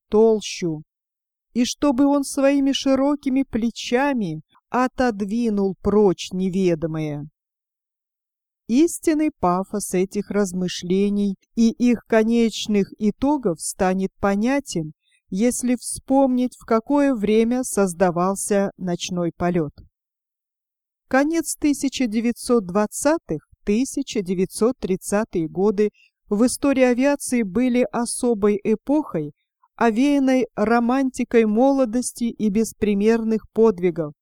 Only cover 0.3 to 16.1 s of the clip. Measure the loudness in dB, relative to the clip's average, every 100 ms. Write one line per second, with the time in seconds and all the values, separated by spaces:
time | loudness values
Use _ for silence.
0.3 | 2 -4 -6 -6 -6 -10 _ _ _ _
1.3 | _ _ -4 -2 0 0 2 2 2 -2
2.3 | 0 2 2 0 0 0 2 2 0 -2
3.3 | -2 -2 -2 -4 -6 -4 0 0 0 -4
4.3 | -6 -12 _ _ -2 -2 0 -2 -2 -4
5.3 | -2 0 0 -2 -2 0 4 4 2 -4
6.3 | -4 -2 0 0 0 -2 -4 -6 -8 -12
7.3 | _ _ _ _ _ _ _ _ _ _
8.3 | _ _ _ -2 0 0 0 -2 0 -2
9.3 | -2 -2 -2 -4 -8 -4 -2 -2 -4 -4
10.3 | -2 -2 -2 -6 -6 -2 0 2 0 -2
11.3 | -4 _ 0 2 2 0 0 0 2 2
12.3 | 2 0 -2 -2 0 -2 -2 -4 0 0
13.3 | 0 -2 -4 -8 -2 -2 0 -4 -2 -2
14.3 | 0 0 -2 -2 -6 -8 -12 _ _ _
15.3 | -2 0 0 -2 -2 -4 -12 0